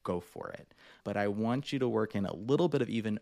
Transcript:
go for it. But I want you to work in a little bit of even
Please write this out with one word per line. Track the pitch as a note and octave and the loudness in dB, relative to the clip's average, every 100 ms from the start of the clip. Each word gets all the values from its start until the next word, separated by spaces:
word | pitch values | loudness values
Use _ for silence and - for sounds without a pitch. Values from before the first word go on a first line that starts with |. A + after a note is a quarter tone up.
go | - F2+ | -4 -4
for | - - - | -4 -12 -12
it. | - - - - - | -12 -16 -20 -20 -12
But | G#2 G2+ | -4 0
I | G2+ | 0
want | G2+ A2+ B2+ - | 0 0 0 -2
you | C#3 | 0
to | B2+ | 0
work | A2 A2 | 2 0
in | G#2 | 0
a | F#2 | -2
little | E2 A2+ D3 F3 | -2 2 4 4
bit | C#3+ | 4
of | A2+ | 2
even | A2+ G#2+ G#2+ | 0 -2 -4